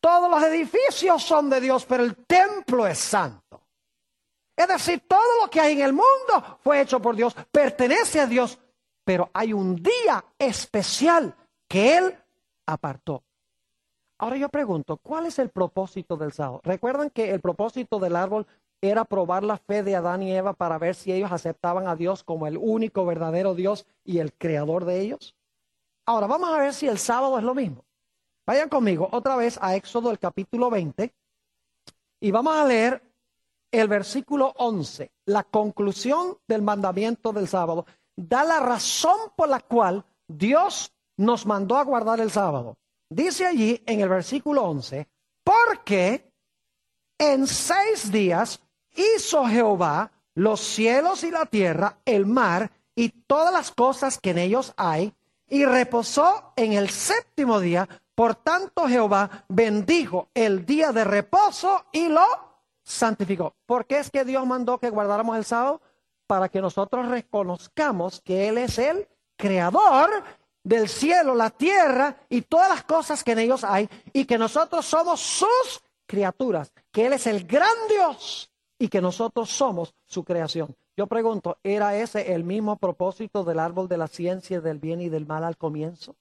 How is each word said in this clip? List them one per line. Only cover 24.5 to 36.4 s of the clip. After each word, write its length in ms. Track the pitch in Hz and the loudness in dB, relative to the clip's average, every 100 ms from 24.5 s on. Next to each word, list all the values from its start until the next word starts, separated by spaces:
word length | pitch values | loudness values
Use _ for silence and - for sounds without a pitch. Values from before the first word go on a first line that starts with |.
| 151 147 165 175 | -2 -2 -4 -2
de 140 | 180 | -4
ellos? 360 | 202 285 - _ _ _ _ _ _ _ | -4 -8 -16 _ _ _ _ _ _ _
Ahora 220 | - 226 202 | -2 0 0
vamos 240 | 294 359 | -2 0
a 80 | 320 | 0
ver 160 | 277 | 0
si 140 | 277 285 | -2 -2
el 100 | 202 | -2
sábado 400 | - 240 269 262 | -2 0 0 0
es 60 | |
lo 100 | 220 | -2
mismo. 300 | 262 226 127 _ _ _ _ _ _ | -2 -4 -8 _ _ _ _ _ _
Vayan 240 | - 262 302 | -2 0 0
conmigo 400 | 294 226 170 175 | 0 0 0 0
otra 240 | 240 269 262 | -2 -2 0
vez 200 | 233 233 | -2 -2
a 140 | 190 190 | -2 -2
Éxodo, 340 | - 240 240 | -2 -4 -2
el 80 | 214 | -4
capítulo 500 | 180 - 190 240 247 | -6 -6 -8 -2 0
veinte, 460 | 226 160 - 233 _ _ _ _ _ _ _ - _ _ _ | 0 -4 -6 -8 _ _ _ _ _ _ _ -20 _ _ _
y 140 | 214 | 0
vamos 240 | 202 277 311 | 2 2 2
a 80 | |
leer 380 | 294 240 226 254 _ _ _ _ _ _ _ | 2 4 2 0 _ _ _ _ _ _ _
el 160 | 226 220 | 0 2
versículo 680 | 208 196 269 - 285 269 - | 0 -2 -8 -4 0 0 0
once, 560 | 247 208 151 - 139 _ - | -2 -2 -6 -10 -16 _ -2
la 180 | 202 | -2
conclusión 920 | 190 220 214 - 196 190 240 302 359 381 | 0 -2 -2 -2 -4 -2 -2 -2 -2 -8